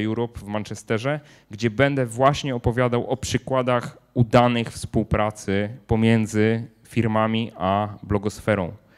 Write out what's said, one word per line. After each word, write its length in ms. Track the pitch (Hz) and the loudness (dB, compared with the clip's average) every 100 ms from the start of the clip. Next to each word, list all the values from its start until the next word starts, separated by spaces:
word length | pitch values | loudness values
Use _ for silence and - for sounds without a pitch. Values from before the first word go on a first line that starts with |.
| 107 | 0
Europe 340 | 110 117 - | -2 -4 -8
w 40 | |
Manchesterze, 760 | 101 107 101 107 - 113 131 147 - - _ | -8 -8 -8 -12 -4 -4 -2 -6 -8 -20 _
gdzie 180 | 104 117 | -4 -2
będę 360 | 107 139 139 120 | 2 2 2 -2
właśnie 500 | 110 135 143 143 120 | 2 2 2 -2 -2
opowiadał 540 | 123 117 123 120 110 | -2 0 0 0 -2
o 80 | 127 | -4
przykładach 800 | - 131 - 131 127 123 - - _ | -2 -4 -2 -2 0 -2 -4 -12 _
udanych 580 | - 113 123 120 117 113 | 0 4 6 6 4 -2
współpracy 1000 | - - 117 104 107 107 - - 98 104 127 - | -8 -4 -2 0 0 -2 -4 -2 -2 -2 -8 -2
pomiędzy 800 | 110 113 113 104 107 110 113 117 _ - | 2 4 4 2 2 2 2 -4 _ -6
firmami 640 | 120 113 110 110 110 117 - | -2 0 2 0 0 -4 -4
a 400 | 92 98 104 104 | 0 0 -2 -8
blogosferą. 680 | 87 101 104 - - 104 85 - _ | -4 -2 -2 -4 -2 0 -2 -8 _